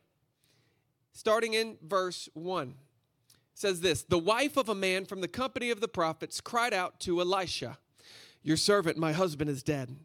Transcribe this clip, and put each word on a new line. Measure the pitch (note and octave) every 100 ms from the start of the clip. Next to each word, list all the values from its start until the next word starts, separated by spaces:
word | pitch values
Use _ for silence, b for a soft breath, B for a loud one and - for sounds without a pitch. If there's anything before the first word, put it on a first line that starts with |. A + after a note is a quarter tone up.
| _ _ _ _ _ _ _ _ _ _ _
starting | - - A3 A3+
in | A3 A3+ G#3+ D#3
verse | G3 F#3 F3 -
one. | D#3 E3+ F#3 C3 C3+ _ _ _ _ _
It | _ _ -
says | G3+ F3+
this, | F3+ D3+
The | - F3
wife | E3 A3+ C#4+ C#4
of | A3
a |
man | G3+ F#3+ F#3
from | F#3+ G3
the | F3
company | F#3+ B3+ B3+ A#3+
of | A3
the | A3+
prophets | - E3 D#3+ D#3+ -
cried | - A#3 A#3+
out | G3+ F3+ -
to | - F3
Elisha, | F3+ G3 F3 - A#2+ - _ B B B B B
Your | - D#3
servant, | - G3+ E3 D3+
my | D#3+
husband, | D#3 F#3 D3 D3+
is | C3+
dead. | - D3 B2 C#3